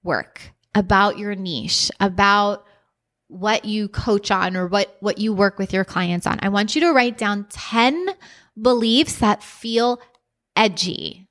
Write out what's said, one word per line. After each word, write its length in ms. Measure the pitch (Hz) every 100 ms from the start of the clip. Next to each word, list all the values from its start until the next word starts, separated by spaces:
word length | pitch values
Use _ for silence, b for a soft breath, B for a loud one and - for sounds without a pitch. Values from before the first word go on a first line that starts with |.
work, 500 | 180 117 - - - _ _
about 440 | 208 190 196 202 -
your 160 | 208
niche, 560 | 196 190 143 165 - - -
about 680 | 196 180 202 208 208 202 b b b _ _ _ _
what 360 | 180 208 214
you 240 | 208 214 208
coach 420 | - - 202 -
on 260 | 190 185 185
or 100 | 180
what, 300 | 202 196 -
what 180 | 208 175
you 140 | 220
work 260 | 196 196 -
with 140 | 190
your 120 | 190
clients 420 | 185 180 180 175 -
on. 120 | -
I 80 | 196
want 240 | 202 214
you 80 | 302
to 100 | 339
write 240 | 269 240 240
down 300 | 208 202 202
ten 600 | - - 226 247 320 370 370 B B B -
beliefs 560 | 233 247 226 240 311 -
that 260 | 220 208
feel 580 | - - 233 226 240 240 b _ _ _ _
edgy 760 | - 220 160 180 - - 185 -